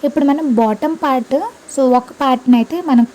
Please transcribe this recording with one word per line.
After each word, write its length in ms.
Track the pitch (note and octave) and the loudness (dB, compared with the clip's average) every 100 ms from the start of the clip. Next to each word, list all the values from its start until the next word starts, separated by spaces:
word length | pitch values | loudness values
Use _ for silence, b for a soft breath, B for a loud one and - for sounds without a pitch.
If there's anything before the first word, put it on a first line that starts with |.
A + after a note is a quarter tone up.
| C#4+ | -2
ఇప్పుడు 180 | D#4 C#4+ | 0 0
మనం 160 | D4 D#4 A#3 | 0 0 0
బాటమ్ 340 | A3+ G#3+ D4+ D#4+ | 0 0 -4 -4
పార్ట్, 340 | C#4+ C4 B3 C4+ A4 - - | -2 -2 -2 -4 -4 -12 -12
so, 80 | - C4 B3 | -2 2 2
ఒక 100 | B3 - | -2 -4
పార్ట్ని 340 | C#4 B3+ B3+ B3 | -2 0 2 2
అయితే 160 | A#3 E4+ E4+ | 2 -4 0
మనం 160 | B3 A#3 | 2 2